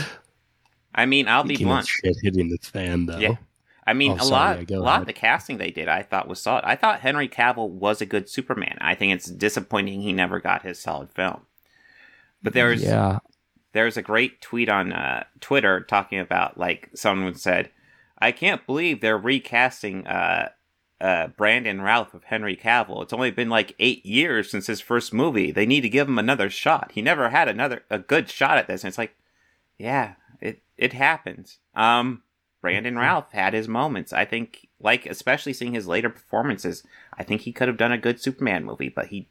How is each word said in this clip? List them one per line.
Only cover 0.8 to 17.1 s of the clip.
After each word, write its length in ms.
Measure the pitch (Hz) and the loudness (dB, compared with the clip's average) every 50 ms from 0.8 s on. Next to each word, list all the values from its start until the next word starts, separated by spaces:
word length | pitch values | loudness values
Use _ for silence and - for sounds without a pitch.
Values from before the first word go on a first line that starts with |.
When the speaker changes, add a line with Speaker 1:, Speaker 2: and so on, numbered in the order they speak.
| _ _ - | _ _ 0
Speaker 1:
I 100 | - 120 | 2 2
mean, 240 | 131 139 139 127 107 | 4 4 4 4 4
I'll 140 | 117 131 | 4 4
be 140 | 143 147 147 | 2 2 0
Speaker 2:
Speaking 100 | 123 104 | 0 2
of 40 | 98 | 2
Speaker 1:
blunt. 160 | 131 127 - - | 2 2 0 -2
Speaker 2:
shit 280 | - - - 92 87 - | -4 0 0 0 0 0
hitting 260 | - 98 92 92 87 85 | 0 0 0 0 0 0
the 100 | 85 - | -4 -6
fan, 440 | - - - 101 92 87 87 87 85 | -8 -10 -8 -6 -4 -2 0 0 -2
though. 120 | 85 85 90 | -2 0 0
Speaker 1:
Yeah. 180 | 107 113 117 - - - _ _ _ _ _ _ _ | 0 0 0 -2 -8 -16 _ _ _ _ _ _ _
I 60 | - 113 | 0 2
mean, 180 | 131 143 139 | 2 2 2
Speaker 2:
Oh, 40 | 95 | 2
Speaker 1:
a 20 | 92 | 0
Speaker 2:
sorry, 120 | 123 135 | 2 2
Speaker 1:
lot, 280 | 135 131 156 202 180 87 | 4 4 4 2 2 -2
Speaker 2:
yeah, 60 | 87 | -4
go 120 | 90 98 | -4 -4
Speaker 1:
a 60 | 95 | 0
lot 60 | 90 123 | 2 2
Speaker 2:
ahead. 100 | 160 - | 2 2
Speaker 1:
of 40 | 92 - | 0 -4
the 40 | - | -4
casting 440 | - - 113 135 - - - 135 101 | 0 2 2 2 2 -2 -6 -8 -6
they 120 | 90 87 | -6 -6
did, 180 | - 82 80 85 | -6 -4 -2 0
I 140 | 78 95 | -2 -2
thought 260 | 101 - 98 95 - - | -2 -2 -4 -4 -4 -6
was 120 | 95 - | -8 -6
solid. 240 | - 104 123 123 - | -2 0 0 2 2
I 120 | - 123 | 0 0
thought 240 | - - 220 - - | 2 2 2 2 2
Henry 280 | 131 131 143 147 139 131 | 0 0 0 0 -2 -4
Cavill 400 | - - 120 123 123 117 110 98 | 0 2 2 2 2 0 -4 -6
was 300 | 85 92 95 104 110 104 | -4 -2 0 0 0 0
a 60 | 107 | -2
good 220 | 95 110 101 95 - | -2 -2 -2 -2 -4
Superman. 500 | - 135 127 - 127 104 - - - - | -6 -6 -4 -4 -4 -4 -4 -6 -6 -2
I 140 | - 85 90 | 0 0 0
think 180 | - - 98 95 | 2 2 0 0
it's 120 | 90 - | -2 -4
disappointing 720 | 92 87 92 98 107 - 110 92 - - 101 98 98 98 98 | -10 -4 -2 0 0 0 -2 -4 -2 -2 -2 -2 -2 -6 -6
he 100 | 101 104 | -4 -2
never 260 | 92 95 90 90 92 92 | 0 0 0 -2 -2 -4
got 240 | 92 92 90 - | -2 0 0 0
his 160 | - 92 87 - | -2 -6 -12 -8
solid 320 | - - 80 69 69 - | -8 -6 -6 -6 -8 -8
film. 300 | - - 92 92 - - - _ _ _ _ _ _ _ _ _ _ - - - - _ _ _ _ _ | -6 -4 -4 -4 -4 -8 -14 _ _ _ _ _ _ _ _ _ _ -20 -20 -20 -20 _ _ _ _ _
But 100 | - 110 | -6 0
there 160 | 107 127 120 120 | 2 4 4 4
was, 140 | 117 113 101 | 4 2 2
Speaker 2:
Yeah. 340 | 101 107 107 104 98 98 107 - _ _ _ _ _ _ _ _ _ | 2 2 4 4 2 2 0 -4 _ _ _ _ _ _ _ _ _
Speaker 1:
there 140 | - 110 113 | 0 2 2
was 100 | 117 110 | 2 0
a 60 | 120 | -2
great 380 | 95 - 107 113 127 131 - _ | -2 0 2 2 2 2 -2 _
tweet 280 | - - - 120 117 107 | -12 -6 -2 0 2 2
on, 240 | 104 98 92 92 | 2 2 2 0
uh, 320 | 92 85 69 65 64 60 - - _ - | -2 -4 -4 -4 -4 -4 -6 -10 _ -18
Twitter 400 | - - 139 139 107 98 95 92 | -4 -2 0 2 4 4 2 2
talking 400 | 95 - 107 101 95 - 98 95 | 0 0 0 0 0 -2 -4 -6
about, 360 | 90 - 90 90 87 - - - | -4 -2 0 0 0 0 -2 -4
like, 320 | 87 90 82 - - - - | -4 -4 -4 -6 -8 -16 -12
someone 400 | - - 107 | -2 -2 0